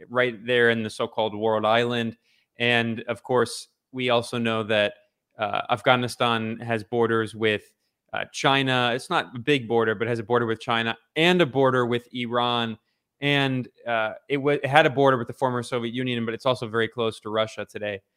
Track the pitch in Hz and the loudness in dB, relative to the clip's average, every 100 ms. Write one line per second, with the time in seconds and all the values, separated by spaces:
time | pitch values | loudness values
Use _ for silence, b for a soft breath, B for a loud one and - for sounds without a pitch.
0 | - 120 127 110 117 123 117 117 110 - | -4 0 0 -2 0 4 4 4 -2 -4
1 | 117 - 110 104 113 107 107 117 120 120 | -4 -2 -2 0 0 2 4 2 2 -2
2 | 113 113 _ _ _ - 120 120 117 110 | -4 -8 _ _ _ -2 2 2 0 -4
3 | - 113 - 123 117 - - _ _ 127 | -6 -8 0 0 0 -4 -16 _ _ -4
4 | 127 120 113 120 117 113 107 110 104 - | 0 0 0 -4 -2 -2 0 2 2 -2
5 | _ _ _ - 104 104 - 120 135 127 | _ _ _ -8 -4 -4 -4 0 2 2
6 | 120 - 120 113 110 117 117 113 101 120 | 0 -2 0 0 -4 -8 -4 -4 -2 0
7 | 113 113 107 107 110 104 - _ _ _ | 2 0 -2 -2 0 0 -6 _ _ _
8 | _ 107 - - 147 139 135 127 120 123 | _ -8 -8 -2 0 2 2 0 0 -2
9 | - 165 - 123 117 143 110 117 110 101 | -2 -4 -4 -6 0 0 0 0 2 0
10 | 113 117 107 120 117 110 - 117 113 - | -2 -4 0 0 0 -4 -2 -2 -2 -6
11 | _ 156 170 180 151 131 131 127 120 120 | _ 0 4 4 2 4 4 4 0 -2
12 | - 123 120 120 120 120 113 110 _ _ | -4 -8 -4 -2 0 0 -4 -8 _ _
13 | _ _ 143 143 135 127 117 _ 117 117 | _ _ -2 0 0 -2 -6 _ -4 -2
14 | 110 - - 139 139 143 131 147 156 127 | -2 -6 -4 -2 0 0 4 4 4 4
15 | 139 127 110 - 131 123 117 123 117 123 | 4 4 -2 -4 -2 -2 -4 -4 -4 -4
16 | 127 120 113 113 131 123 113 113 110 - | -4 -4 0 0 2 0 -2 -2 -2 -2
17 | 113 - 107 110 110 - 104 104 104 98 | -4 -4 -4 -2 -2 -4 -12 -8 -8 -8
18 | _ | _